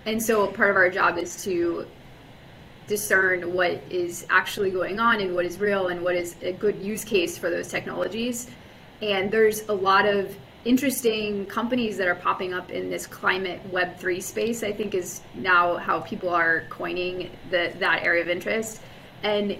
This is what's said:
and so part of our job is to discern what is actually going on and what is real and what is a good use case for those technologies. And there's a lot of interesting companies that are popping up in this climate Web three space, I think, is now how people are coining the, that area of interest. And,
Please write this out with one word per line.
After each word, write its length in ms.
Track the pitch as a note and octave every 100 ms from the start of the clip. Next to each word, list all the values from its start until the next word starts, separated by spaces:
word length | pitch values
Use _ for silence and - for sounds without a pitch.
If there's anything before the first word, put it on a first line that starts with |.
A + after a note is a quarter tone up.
| A3
and 160 | A3
so 260 | A#3 G#3+ G3
part 220 | A3 G3+
of 60 | G3
our 140 | F#3
job 280 | F#3+ F3 F3
is 260 | F3 -
to 420 | G3+ F3 E3+ E3 - - - - - - - - - - -
discern 680 | G#3 - F#3+ F#3+ F3+ F3
what 280 | F3+ F3 - -
is 360 | F#3 F3 - -
actually 420 | F#3 - A3 F#3+
going 280 | F#3 E3 G#3
on 200 | A#3 G#3+
and 160 | F#3 F3
what 100 | F3
is 140 | F#3
real 300 | G3+ G3 F3+
and 120 | F3
what 140 | F3+ F3+
is 200 | F3 -
a 120 | F3+
good 260 | F#3 G#3 E3+
use 240 | G3 G#3+
case 340 | - G3 E3+ -
for 120 | F3
those 180 | F3 -
technologies. 840 | - F#3 - - A3 B3 A#3 - - - - - -
And 280 | G#3+ G3 G3
there's 380 | A3 A3 G#3+ -
a 60 |
lot 340 | G3 F#3+ G3 G#3
of 280 | G3+ F#3+ - - - A#3
interesting 800 | B3+ C#4 A#3+ A#3 A3 G#3 G3+ G3
companies 520 | A3+ A#3 B3+ G#3+ F#3
that 100 | F3+
are 80 | F3
popping 380 | F3+ F#3+ F#3
up 160 | F3+ -
in 200 | F#3 F#3
this 180 | F3 -
climate 540 | - G3+ F#3 F#3 E3+ F#3+
Web 260 | F3+ F3 -
three 220 | F3+ F3+
space, 420 | - G#3+ A3 A3+
I 100 | G#3
think, 200 | G#3 G#3
is 280 | F#3 F3+ - -
now 440 | - F#3 F3 F3 F3
how 240 | - E3
people 280 | - G#3 F3+
are 340 | E3+ E3 E3 -
coining 600 | - F3+ F3+ F3+ F3+ E3 - -
the, 240 | F3+ E3+ F3
that 240 | F#3 E3
area 180 | F3 E3+
of 80 | E3+
interest. 520 | F3 G#3 A3 A3 - - - - -
And, 280 | G#3 G#3 G3+